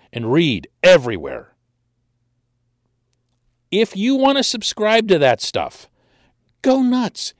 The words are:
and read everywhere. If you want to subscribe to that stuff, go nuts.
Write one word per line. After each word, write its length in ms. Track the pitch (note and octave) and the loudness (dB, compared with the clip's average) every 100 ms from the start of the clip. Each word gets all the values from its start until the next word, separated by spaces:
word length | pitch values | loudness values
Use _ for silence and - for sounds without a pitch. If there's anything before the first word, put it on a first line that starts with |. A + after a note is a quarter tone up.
| _ | _
and 180 | A#2+ A2+ | -8 -2
read 380 | C#3+ E3+ G#2 - _ | 0 2 -2 -6 _
everywhere. 720 | F3 F3+ B2 G2+ C#2+ B1 - _ _ _ _ _ _ _ _ _ _ _ _ _ _ _ _ _ _ _ _ _ _ | 4 4 2 -8 -8 -12 -16 _ _ _ _ _ _ _ _ _ _ _ _ _ _ _ _ _ _ _ _ _ _
If 260 | F#3 A3 F#3+ | -2 0 -2
you 180 | A3+ | -2
want 220 | C4+ C4+ C#4 | 0 0 0
to 80 | |
subscribe 640 | B3+ A#3+ - - G#3+ A3+ A3+ | -2 -4 -6 -4 0 2 2
to 100 | F3 | 2
that 220 | C#3 A2 | 4 2
stuff, 480 | - - C#2+ - - _ _ _ _ _ _ _ | -2 -6 -6 -10 -20 _ _ _ _ _ _ _
go 220 | - C4 | 0 2
nuts. 500 | B3+ B3+ A#3 - - - | 2 0 -2 -6 -14 -14